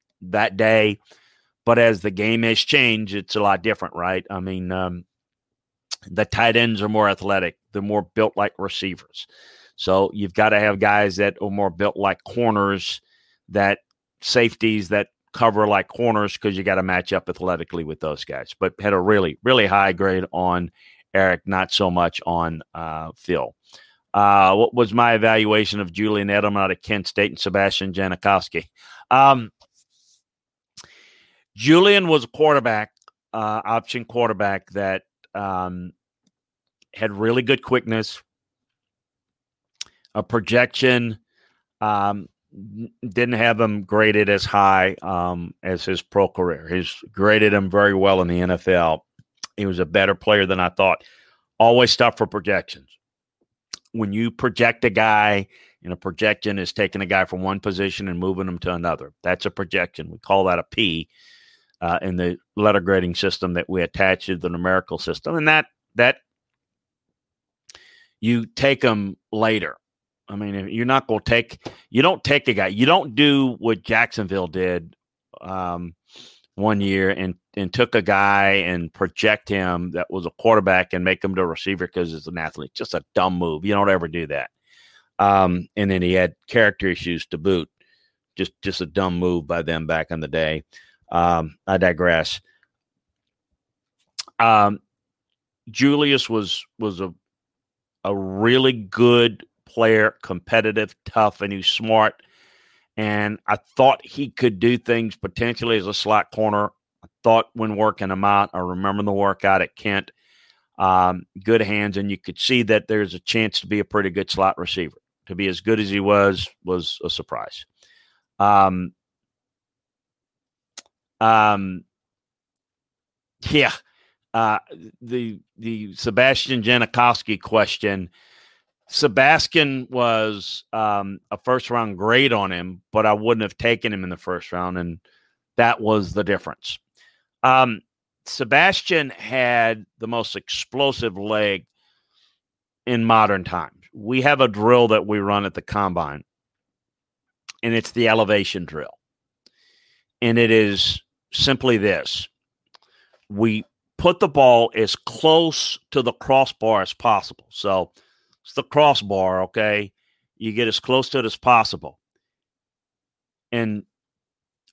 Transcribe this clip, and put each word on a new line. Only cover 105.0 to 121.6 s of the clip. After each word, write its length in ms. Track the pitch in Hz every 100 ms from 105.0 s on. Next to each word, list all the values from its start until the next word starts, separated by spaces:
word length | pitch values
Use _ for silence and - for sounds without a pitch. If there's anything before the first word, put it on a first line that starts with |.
| 113 -
potentially 600 | 95 - 117 117 117 110
as 100 | 95
a 60 |
slot 360 | 101 104 107 -
corner. 380 | - 107 104 104 - _ _
I 40 | _ _
thought 260 | 117 113 -
when 240 | 113 110 104
working 340 | 107 - 98
him 140 | 95
out, 260 | 101 101 101
I 40 | 92
remember 440 | 90 90 98 101
the 100 | 104
workout 500 | 98 101 95 98 95
at 120 | 85
Kent, 380 | - 107 98 101 _ _ _ _ _ _ -
um, 480 | 95 92 90 92 - 95
good 180 | 104 113
hands, 360 | 104 104 104 98
and 120 | 101
you 100 | 95
could 200 | - -
see 240 | - 127
that 240 | 110 107 -
there's 280 | 107 98
a 60 | 87
chance 400 | - 113 110 -
to 60 | 92
be 140 | 104
a 40 |
pretty 260 | 95 104 98
good 200 | 90 92
slot 280 | - 95 -
receiver. 380 | 87 95 80 - _ _ -
To 80 |
be 140 | 90 98
as 120 | 87
good 200 | 107 110
as 100 | 101
he 100 | 101
was, 480 | 98 101 98 92 - -
was 360 | 90 90 80 -
a 80 | 87
surprise. 540 | - - 57 - - - _ _ _ _ _ _ -
Um, 540 | 101 101 98 92 90 - _ _ _ _ _ _ _ _ _ _ _ _ _ _ _ _ _ - - _ _ -
um, 640 | 110 113 107 101